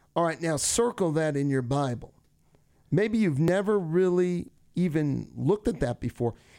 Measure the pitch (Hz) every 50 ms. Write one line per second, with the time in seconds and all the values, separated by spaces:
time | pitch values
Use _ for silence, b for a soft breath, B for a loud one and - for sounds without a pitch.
0 | b b b 160 170 165 160 - 165 165 156 139 - - - - 233 240 - -
1 | 190 165 147 160 156 156 143 139 143 143 135 131 123 117 139 143 143 131 120 -
2 | - - _ _ _ _ _ _ _ _ _ b b b b b b b 143 175
3 | 214 226 214 226 220 175 139 131 160 165 175 196 196 202 220 202 175 156 160 180
4 | 190 185 180 180 180 180 175 175 - - _ _ _ _ - - 180 175 143 156
5 | 151 143 135 120 - - - 117 120 143 202 208 - 233 196 - 143 120 120 -
6 | - 120 - - 120 117 110 B B B B